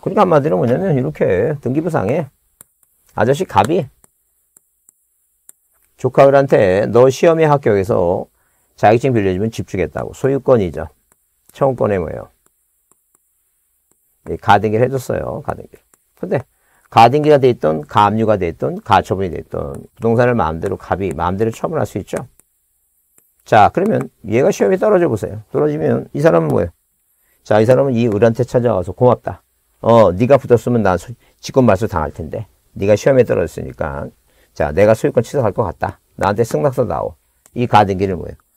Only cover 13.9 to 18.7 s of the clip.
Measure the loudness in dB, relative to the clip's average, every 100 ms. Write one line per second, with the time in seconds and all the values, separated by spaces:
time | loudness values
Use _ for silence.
13.9 | _ _ _ -12 -6 2 2 2 0 -2
14.9 | -2 -6 -6 -6 -8 -10 -12 -14 -20 _
15.9 | _ _ _ -8 -6 -8 _ _ _ _
16.9 | 4 4 4 2 4 4 0 -2 -4 -4
17.9 | 0 0 2 0 0 -2 -4 -8